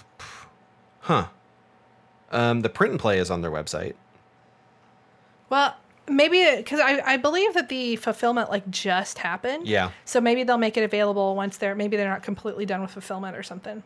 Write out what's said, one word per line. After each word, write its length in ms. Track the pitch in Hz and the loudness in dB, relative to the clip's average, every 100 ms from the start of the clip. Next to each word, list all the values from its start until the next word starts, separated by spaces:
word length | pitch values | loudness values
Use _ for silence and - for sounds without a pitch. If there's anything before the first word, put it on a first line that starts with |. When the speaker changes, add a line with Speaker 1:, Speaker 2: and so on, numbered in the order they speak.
| - - - - - _ _ _ _ _ | -20 -20 -20 -20 -20 _ _ _ _ _
Speaker 1:
huh. 260 | - 135 82 - _ _ _ _ _ _ _ _ - | 0 0 0 -8 _ _ _ _ _ _ _ _ -4
Um, 300 | 120 117 117 | 2 2 2
the 80 | 110 | 0
print 240 | - 220 | 0 0
and 80 | 190 | 2
play 180 | 110 95 | 2 2
is 120 | 87 | 2
on 100 | 87 | -2
their 80 | 85 | -2
website. 440 | 76 78 80 - - _ _ _ _ _ _ _ _ _ _ _ _ _ _ - | -4 -6 -6 -8 -10 _ _ _ _ _ _ _ _ _ _ _ _ _ _ 0
Speaker 2:
Well, 280 | 269 277 - _ _ - | 2 2 -2 _ _ 0
maybe 320 | 277 311 359 | 4 6 6
it, 240 | 339 226 233 | 6 4 0
'cause 140 | 302 | 2
I, 200 | 269 277 - | 2 2 2
I 40 | 262 | 2
believe 380 | 285 349 415 | 2 2 2
that 140 | 349 254 | 0 -2
the 280 | 262 240 220 | -2 -2 -2
fulfillment, 540 | 240 208 240 240 - | -2 0 0 0 0
like, 180 | 202 190 | -4 -4
just 480 | - 196 185 190 - | -4 0 0 -2 -6
happened. 480 | 175 185 247 294 339 | -6 -4 -4 -4 0
Speaker 1:
Yeah. 240 | 101 90 - | 0 0 -4
Speaker 2:
So 160 | - 247 | -2 2
maybe 220 | 233 247 | 2 2
they'll 160 | 247 233 | 2 2
make 180 | 220 220 | 2 0
it 60 | |
available 520 | 208 208 208 202 196 196 | 0 2 0 2 0 0
once 200 | 196 - | -4 -4
they're, 180 | 202 | -4
maybe 220 | 202 208 208 | -2 -2 0
they're 120 | 196 | -2
not 120 | - | -4
completely 440 | - 196 214 202 202 | -6 -6 -6 -6 -4
done 160 | 190 | -4
with 80 | 190 | -6
fulfillment 460 | 196 - 190 190 175 | -10 -10 -8 -8 -10
or 60 | |
something. 400 | - 185 208 214 | -12 -14 -12 -14